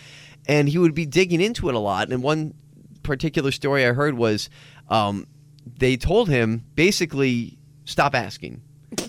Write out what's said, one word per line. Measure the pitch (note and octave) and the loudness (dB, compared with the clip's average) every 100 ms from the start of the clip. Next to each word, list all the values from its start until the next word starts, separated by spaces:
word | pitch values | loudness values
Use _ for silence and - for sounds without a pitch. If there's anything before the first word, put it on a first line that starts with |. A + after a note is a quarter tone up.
| - - - - - | -20 -20 -20 -12 0
And | D3 C#3+ | 2 4
he | D#3+ | 4
would | F3 | 2
be | D3+ D#3 | 2 -2
digging | C3 F#3 E3 | 0 2 2
into | G3+ A#3 E3 | 0 -2 -2
it | |
a | A#2+ | 0
lot. | G#2 F#2+ G#2+ | 0 -2 -2
And | B2+ | -2
one | B2+ D#3 D#3 - - - - - | 0 -2 -4 -10 -20 -20 -20 -10
particular | - C3 D#3+ D#3+ C3+ | -6 -4 -2 -2 -2
story | C3 C3+ C#3 B2 | -2 0 2 2
I | |
heard | B2 D3 | 2 0
was, | B2+ A2+ G#2 - - - - - | 0 0 0 -4 -14 -20 -16 -2
um, | A2 G2+ G2+ - - - - - - | 0 0 -4 -10 -20 -20 -20 -14 -2
they | C3 B2+ | 0 0
told | D3+ G3+ A3 | 2 2 2
him, | C3 A2+ A2+ - - | 2 2 -2 -6 0
basically, | E3+ G3 E3+ C#3 C3+ A#2+ A2+ - - - - | 2 2 -2 0 0 0 -4 -12 -20 -20 -10
"Stop | - D3 | -2 0
asking." | C#3 G2+ - D2 A#1 - - - - | 0 -4 -10 -14 -16 -20 -20 -12 -10